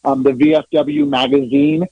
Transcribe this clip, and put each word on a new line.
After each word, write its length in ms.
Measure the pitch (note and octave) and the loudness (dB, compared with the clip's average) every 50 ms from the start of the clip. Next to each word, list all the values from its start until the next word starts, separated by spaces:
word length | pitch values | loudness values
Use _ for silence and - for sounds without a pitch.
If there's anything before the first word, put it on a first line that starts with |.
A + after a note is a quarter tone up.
| - | -2
um, 180 | C#3 C3+ C3 | -2 -2 2
the 100 | C3 C#3 | 0 0
V 220 | C3+ B2 D3 D3+ D#3 | 2 2 2 2 2
F 100 | D#3 - _ | 0 -2 _
W 320 | - D3+ C#3+ C#3+ D3 D3+ D3 | -2 -2 -2 -2 -2 -2 -2
magazine 800 | C#3+ C#3 B2 C3+ B2 C#3 C#3+ C3+ A#2 C3 C#3+ C#3+ D3+ D#3 E3 F3+ F#3 | 0 0 -2 0 0 0 0 0 0 0 2 2 2 0 -2 -4 -6